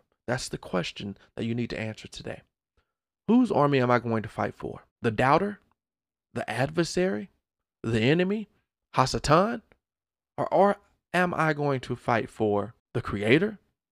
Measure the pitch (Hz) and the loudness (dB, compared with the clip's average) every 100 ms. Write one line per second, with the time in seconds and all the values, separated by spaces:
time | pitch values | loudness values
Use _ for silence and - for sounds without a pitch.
0 | _ _ - 127 - - - 90 82 - | _ _ -6 -6 -6 -12 -6 -6 -6 -8
1 | 104 98 _ - 113 117 117 - 110 107 | -12 -12 _ -8 -4 -4 -6 -6 -10 -12
2 | - - - - _ _ _ _ _ _ | -16 -14 -14 -14 _ _ _ _ _ _
3 | _ _ - 240 240 - 143 139 123 120 | _ _ 2 4 4 2 2 2 2 2
4 | 120 113 104 - 107 - - - - _ | 0 -4 -4 -4 -6 -6 -10 -12 -18 _
5 | 120 107 131 156 202 208 _ _ _ _ | -4 0 2 2 0 -8 _ _ _ _
6 | _ _ _ 117 113 110 139 160 165 - | _ _ _ -10 -6 -2 -2 -2 -2 0
7 | 185 208 202 _ _ _ _ _ 113 113 | -2 -4 -10 _ _ _ _ _ -2 2
8 | 117 165 185 214 202 _ _ _ _ - | 2 2 2 -2 -8 _ _ _ _ 0
9 | 131 117 - 160 208 233 - _ _ _ | 0 0 2 4 2 -4 -14 _ _ _
10 | _ _ _ - - 160 202 196 _ _ | _ _ _ -6 0 4 4 2 _ _
11 | _ 175 180 170 156 147 143 135 - 123 | _ -2 0 0 0 0 -2 -2 -4 -6
12 | - 117 - - 110 101 101 - _ 123 | 0 0 -2 -2 2 2 -2 -10 _ -6
13 | - 101 104 139 208 208 _ _ _ | -4 -2 4 4 2 -6 _ _ _